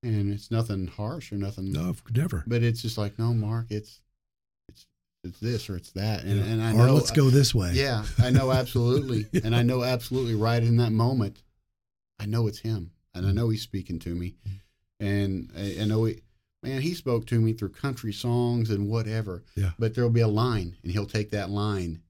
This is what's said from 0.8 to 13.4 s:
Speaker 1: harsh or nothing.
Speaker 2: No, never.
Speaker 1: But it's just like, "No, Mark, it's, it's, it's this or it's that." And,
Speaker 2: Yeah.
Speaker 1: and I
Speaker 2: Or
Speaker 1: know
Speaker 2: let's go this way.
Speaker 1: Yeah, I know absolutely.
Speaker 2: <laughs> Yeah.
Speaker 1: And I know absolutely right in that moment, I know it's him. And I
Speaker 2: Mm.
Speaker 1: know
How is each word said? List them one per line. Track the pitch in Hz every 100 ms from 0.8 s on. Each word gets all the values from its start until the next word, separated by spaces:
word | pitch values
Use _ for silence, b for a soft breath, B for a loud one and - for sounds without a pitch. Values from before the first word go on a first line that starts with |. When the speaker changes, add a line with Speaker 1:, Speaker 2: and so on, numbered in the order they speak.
| 92
Speaker 1:
harsh | - 104 160 -
or | 101
nothing. | 98 104 95
Speaker 2:
No, | 143 175 135 -
never. | 117 170 98 78
Speaker 1:
But | 117
it's | 117 117
just | 113 110
like, | 104 -
"No, | 113
Mark, | 120 107 117 113
it's, | 104 104 - _ _ _ _ _ _ -
it's, | - _ _ _ _
it's | 90 -
this | 113 117 -
or | 92
it's | -
that." | - 104 104
And, | 90 101
Speaker 2:
Yeah. | 98
Speaker 1:
and | 113
I | 113
Speaker 2:
Or | 113 120
Speaker 1:
know |
Speaker 2:
let's | 147 -
go | - 135
this | 131 135
way. | 120 90
Speaker 1:
Yeah, | 87 139 117 104 -
I | 117
know | 131 131
absolutely. | 131 127 127 120 127 135 113 104
Speaker 2:
<laughs> |
Yeah. | 175
Speaker 1:
And | 113 117
I |
know | 120 127
absolutely | 123 127 - 127 120 110
right | 110 117
in | 117 117
that | 120
moment, | 110 117 135 104 - _ _ _ _ _ _ _ _
I | 104
know | 113 110
it's | 101
him. | 113 110 85 _ _
And | 92 98
I |
Speaker 2:
Mm. |
Speaker 1:
know | 98